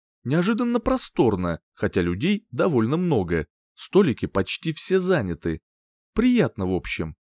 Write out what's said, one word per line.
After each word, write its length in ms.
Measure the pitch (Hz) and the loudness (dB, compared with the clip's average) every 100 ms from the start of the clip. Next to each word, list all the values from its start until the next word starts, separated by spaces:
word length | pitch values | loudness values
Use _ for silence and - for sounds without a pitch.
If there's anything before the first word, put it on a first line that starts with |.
| _ _ | _ _
Неожиданно 560 | 117 151 180 226 240 240 | -2 0 0 0 0 0
просторно, 800 | 240 262 - - 131 98 90 82 _ | 0 -2 -4 0 2 2 -2 -4 _
хотя 260 | _ 101 98 | _ -2 0
людей 460 | 87 90 147 208 - | 0 0 -2 -2 -4
довольно 460 | 117 190 139 110 156 | -2 0 2 0 0
много. 500 | 180 135 87 85 73 _ _ | 0 0 0 -2 -4 _ _
Столики 520 | _ - 180 196 110 160 | _ 0 4 4 2 -2
почти 460 | 190 190 - 160 | -2 -4 -4 -6
все 260 | 156 - 190 | -6 -2 0
заняты. 640 | 180 180 98 82 85 80 _ _ _ _ _ | 2 0 0 -4 -4 -6 _ _ _ _ _
Приятно, 520 | - 247 240 147 - 92 | 0 2 4 2 0 -2
в 80 | |
общем. 400 | 92 - - 80 76 | -2 -4 -8 -8 -10